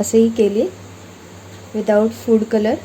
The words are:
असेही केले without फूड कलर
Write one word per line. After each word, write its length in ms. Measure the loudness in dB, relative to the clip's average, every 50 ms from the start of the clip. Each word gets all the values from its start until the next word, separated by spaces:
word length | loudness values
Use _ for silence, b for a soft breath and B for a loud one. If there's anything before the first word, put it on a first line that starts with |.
असेही 280 | -6 0 2 4 4 4
केले 380 | 2 0 0 0 2 0 -2 -2 -6 -10 -18 -20 -20 -20 -20 -20 -20 -20 -20 -20 -20 -20 -20 -20 -20 -20 -20 -10 -8
without 340 | -6 -2 0 2 2 2 0 -2 -6 -2
फूड 180 | 0 0 0 2
कलर 300 | 0 -2 -2 0 0 -2 -4 -8